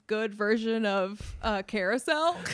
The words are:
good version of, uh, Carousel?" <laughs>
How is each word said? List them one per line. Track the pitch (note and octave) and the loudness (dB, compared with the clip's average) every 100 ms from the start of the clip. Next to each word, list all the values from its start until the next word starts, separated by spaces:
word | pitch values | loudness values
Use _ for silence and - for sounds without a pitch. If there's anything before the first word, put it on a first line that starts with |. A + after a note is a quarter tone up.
| - | -4
good | G#3+ A3 G#3 | -2 -2 0
version | G#3 A3+ A3 A3+ G#3+ | 2 2 2 2 2
of, | G3 F#3+ G#3 - - | 2 0 -4 -12 -6
uh, | A3+ G3+ | -2 -2
Carousel?" | G3 G#3+ F#3 A#3+ - D4+ D#4+ F4 | -2 -2 0 0 0 2 2 0
<laughs> | - | -4